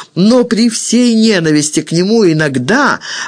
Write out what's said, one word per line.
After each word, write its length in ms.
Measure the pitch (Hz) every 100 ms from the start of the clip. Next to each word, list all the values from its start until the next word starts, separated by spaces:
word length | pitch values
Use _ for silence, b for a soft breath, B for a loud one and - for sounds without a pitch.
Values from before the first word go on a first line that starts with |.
| B
но 300 | - 202 254
при 240 | 240 202 240
всей 460 | - - 233 247
ненависти 680 | 226 220 196 160 151 147 -
к 100 | -
нему 400 | 165 185 226 190
иногда, 720 | 156 156 131 123 247 262 127 B B